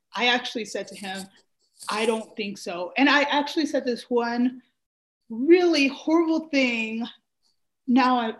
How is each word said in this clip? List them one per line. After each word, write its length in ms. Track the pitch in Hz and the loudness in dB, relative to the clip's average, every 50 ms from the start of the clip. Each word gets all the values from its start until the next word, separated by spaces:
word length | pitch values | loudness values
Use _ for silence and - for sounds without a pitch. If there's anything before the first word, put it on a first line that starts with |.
| _ _ - | _ _ -4
I 140 | 190 233 247 | -2 0 2
actually 380 | 240 254 247 - - 240 214 | 2 0 -2 -4 -8 -8 -8
said 220 | - - 208 196 - | -8 -8 -8 -10 -10
to 60 | 202 | -12
him, 300 | 190 202 190 190 196 190 196 _ _ _ _ _ _ _ _ _ - - - | -12 -12 -10 -10 -10 -12 -14 _ _ _ _ _ _ _ _ _ -14 -8 -6
"I 160 | 196 214 220 | -4 -2 0
don't 300 | 226 220 220 220 - - | 0 -2 -2 -4 -8 -10
think 220 | - 208 202 196 - | -10 -8 -8 -10 -10
so." 340 | - 202 180 170 180 175 - 240 | -10 -10 -8 -8 -8 -6 -2 2
And 120 | 269 285 | 2 4
I 120 | 269 294 | 4 4
actually 460 | 277 285 269 294 285 285 - 339 302 294 | 2 2 0 0 -2 -2 -2 -2 -2 -2
said 180 | - 262 262 | -2 -2 -2
this 240 | 254 240 226 - - | -2 -4 -6 -4 -2
one 520 | 254 240 233 233 240 240 247 254 254 - - _ _ _ _ _ _ _ _ _ _ _ _ - | -2 -2 0 0 0 0 0 -2 -2 -6 -12 _ _ _ _ _ _ _ _ _ _ _ _ -12
really 560 | 226 220 262 311 339 370 359 349 330 294 277 269 | -8 0 4 6 6 6 6 4 4 4 2 2
horrible 580 | 269 - - - 320 330 339 320 320 320 311 - | 0 -4 -2 2 2 2 2 2 0 -2 -2 -2
thing. 560 | - 277 262 247 233 226 220 220 220 226 233 - - _ _ _ _ _ _ _ _ _ _ _ _ _ _ | 0 2 2 2 0 -2 -4 -6 -6 -6 -8 -10 -12 _ _ _ _ _ _ _ _ _ _ _ _ _ _
Now 320 | - 240 262 254 254 254 247 | 2 4 4 4 4 2 2
I, 160 | 233 226 220 - | 0 -4 -6 -8